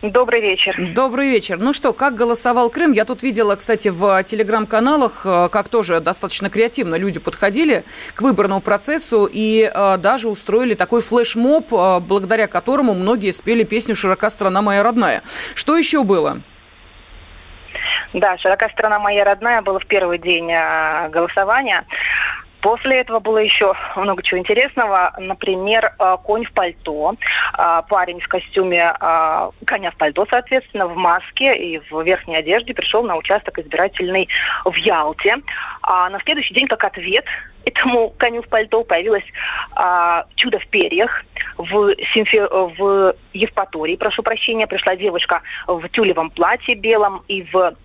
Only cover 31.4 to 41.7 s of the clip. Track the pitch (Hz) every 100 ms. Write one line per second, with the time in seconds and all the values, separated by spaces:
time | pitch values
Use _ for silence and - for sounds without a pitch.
31.4 | 269 240 175 160 147 156 160 185 - 160
32.4 | 156 233 233 247 - 208 233 165 - 202
33.4 | 196 - 151 156 190 - 180 190 185 -
34.4 | - - - 175 220 170 151 156 202 240
35.4 | - - - - - 185 180 196 - 294
36.4 | - 190 269 240 202 - 175 202 - -
37.4 | - - - - 254 240 226 - 240 233
38.4 | 233 220 220 226 226 170 190 208 - -
39.4 | - - - - 180 180 170 170 - -
40.4 | 247 214 - 208 170 170 214 - - -
41.4 | - - 170